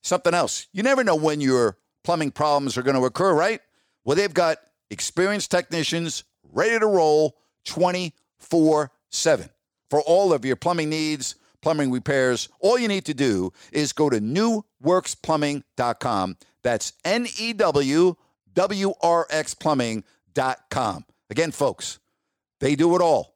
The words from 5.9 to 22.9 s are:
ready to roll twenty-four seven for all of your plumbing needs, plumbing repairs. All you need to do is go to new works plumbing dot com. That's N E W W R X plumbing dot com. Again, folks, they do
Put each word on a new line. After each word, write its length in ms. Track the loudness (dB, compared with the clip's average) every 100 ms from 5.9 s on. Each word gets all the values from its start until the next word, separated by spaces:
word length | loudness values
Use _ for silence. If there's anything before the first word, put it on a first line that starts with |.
| -4 -6 -8 -14 _ _
ready 260 | -2 0 2
to 80 | 2
roll 520 | 4 4 4 2 _ _ _
twenty-four 1300 | -12 -2 0 0 -6 _ _ _ -2 2 4 4 0 _ _
seven 400 | -2 0 0 -2 _ _ _ _
for 120 | -2
all 300 | 4 4 4
of 120 | 2
your 100 | 0
plumbing 340 | -2 -2 -2 -2
needs, 460 | -4 -4 -4 -8 -12 _ _
plumbing 300 | -4 -2 -2
repairs. 580 | -2 -2 0 2 0 -6 _
All 180 | 2 2
you 80 | 0
need 180 | -4 -4
to 80 |
do 380 | -2 0 0 -2 _ -8
is 200 | -4 -4
go 160 | 0 0
to 120 | 2
new 440 | -2 0 0 -2 -6 _
works 360 | 0 0 0 -12
plumbing 480 | -4 -2 0 -4 -10 -4
dot 220 | -4 -2
com. 380 | -2 -2 -2 -6 _ _
That's 300 | -4 -2 -4 -8
N 220 | -4 -2 -4 -8
E 140 | -8
W 600 | 0 2 2 2 2 2 0 _ _ _
W 380 | -2 -2 0 -4 -2
R 240 | 0 0 0
X 240 | -4 -4
plumbing 500 | -6 -2 0 -2 -6 -10 _ _
dot 280 | -4 -2 -4 _
com. 340 | -4 -4 -4 -12 _ _
Again, 220 | -4 -4
folks, 480 | 0 -2 -2 -12 -14 _ _ _ _ _ _
they 160 | -2 2
do 180 | 2